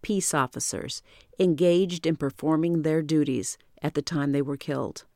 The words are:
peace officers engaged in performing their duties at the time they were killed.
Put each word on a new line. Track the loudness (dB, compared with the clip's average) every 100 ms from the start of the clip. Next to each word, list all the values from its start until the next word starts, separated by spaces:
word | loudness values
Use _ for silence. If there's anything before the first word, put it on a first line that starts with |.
peace | 0 -2 0
officers | 0 -2 -2 -6 -6 -8 -10 _ -20 _ _
engaged | 2 4 4 4 2 0 -2
in | 0
performing | -2 -2 0 2 2 0
their | 2 0
duties | 2 2 2 0 -4 -10 _ _
at | -4
the | -4
time | -4 -2 0
they | 0
were | -2 -4
killed. | -4 -4 -4 -8 -18